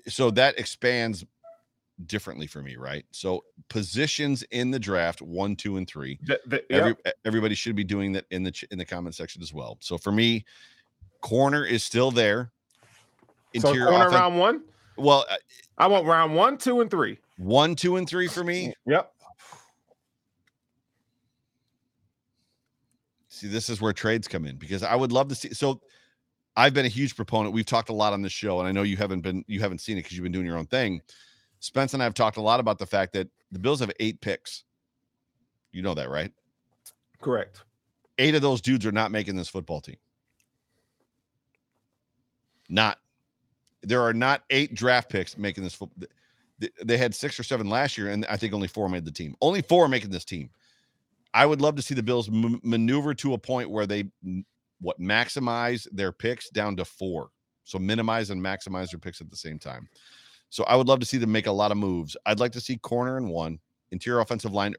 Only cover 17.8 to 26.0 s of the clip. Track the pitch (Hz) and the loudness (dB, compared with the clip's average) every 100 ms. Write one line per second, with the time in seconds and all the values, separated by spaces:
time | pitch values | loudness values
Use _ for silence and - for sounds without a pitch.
17.8 | 175 185 175 180 180 165 175 175 180 - | 0 0 -2 -2 -4 -2 -4 -4 -4 -8
18.8 | - 156 - _ - - - - _ _ | 2 2 2 _ -20 -20 -20 -20 _ _
19.8 | _ _ _ _ _ _ _ _ _ _ | _ _ _ _ _ _ _ _ _ _
20.8 | _ _ _ _ _ _ _ _ _ _ | _ _ _ _ _ _ _ _ _ _
21.8 | _ _ _ _ _ _ _ _ _ _ | _ _ _ _ _ _ _ _ _ _
22.8 | _ _ _ _ _ - 104 107 113 110 | _ _ _ _ _ -14 -6 -4 -4 -2
23.8 | 110 98 110 113 107 90 76 67 73 95 | 0 0 0 0 -2 -8 -8 -10 -8 -6
24.8 | 101 120 131 123 139 127 - 117 139 131 | 0 2 2 2 2 -2 -10 -2 -2 -2
25.8 | _ _ | _ _